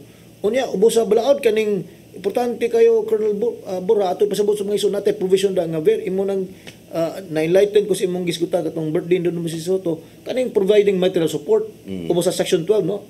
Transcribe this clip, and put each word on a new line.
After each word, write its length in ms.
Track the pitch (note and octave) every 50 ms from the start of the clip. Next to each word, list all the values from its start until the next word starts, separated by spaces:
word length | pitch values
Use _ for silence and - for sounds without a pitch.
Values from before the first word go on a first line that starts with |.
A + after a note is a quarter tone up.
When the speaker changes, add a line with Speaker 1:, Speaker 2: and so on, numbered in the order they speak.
| - - - - - - - -
Speaker 1:
Unya, 240 | - G#3 A#3 C4 B3+ -
ubos 280 | - F#3+ G3+ A3+ A3+
sa 80 | A3+ A3+
balaod, 360 | G3 G#3+ A#3 A#3 C4+ C#4+ C#4
kaning 440 | - A3+ G#3 A3 A3 G#3 G#3 F#3 D#3+ - - - - - -
importante 560 | - F3+ G3+ G3 B3 A#3+ A#3+ A3+ - A#3 A#3
kayo, 360 | A#3 A3+ A3+ A#3 A3+ A3+ G#3
Colonel 280 | A3 A3 G#3 G#3+ G#3+ G#3
Bu-, 280 | G3 A3+ A#3 - - -
ah, 160 | - F#3+ F#3
Bura, 320 | F3+ F#3 A3+ G#3 G3 F3+ F#3+
ato 120 | - G#3
pasabot 280 | G3+ G3 F3+ G#3 G#3 G#3
sa 120 | G#3 G3+
mga 120 | G3 G#3
iso 120 | G3 G#3 G3
natay 240 | F#3+ G3+ G3 G#3 F#3+
provision 400 | - F#3 F#3 F#3+ F#3+ F#3+ G3+ F#3+
da 120 | F3+ E3+
nga 120 | E3 E3
ver, 240 | D#3+ D#3 G3 A3+ - -
imo 200 | F3+ F#3 F#3+ G3
nang, 240 | G3 G3 G3 F#3+ F#3 - - - - - - - -
ah, 320 | - E3+ E3 D#3+ - F#3+ - -
na-enlighten 560 | D3+ D#3 D#3 D#3+ F3+ F#3+ G#3 G#3 G#3 G#3+ G3+
ko 80 | E3+ F#3
sa 120 | - -
imong 200 | F3+ F3+ F3+ F#3
gisguta 400 | F3 D#3 D#3+ E3+ E3+ - F3+ D3+
katong 240 | D#3+ - E3 D#3+ D#3
birthday 320 | D#3 F3 F3 E3+ F3+ F3+
doon 200 | E3 F3 E3+ E3+
mo 80 | E3+ E3
si 120 | D#3+ E3
Soto, 400 | D#3+ F3 F#3+ F#3+ F#3+ E3+ D#3+ D#3 - - - - -
kaning 240 | - - B3+ B3+ A#3
providing 480 | - A3 G3 F#3+ G#3+ G#3+ G#3 G3+ G3
material 320 | F3+ F3+ F#3 F#3 F3+ E3 D#3
support, 400 | - D3 - - G#3+ A3 A3 - - - -
Speaker 2:
Mm. 240 | - - - - -
Speaker 1:
ubos 160 | - F3 E3
sa 80 | F#3 E3+
Section 320 | F3+ F3 - F#3+ F3 D#3+
twelve, 200 | F3 G#3+ G#3+ E3+
no? 200 | E3 G3 - -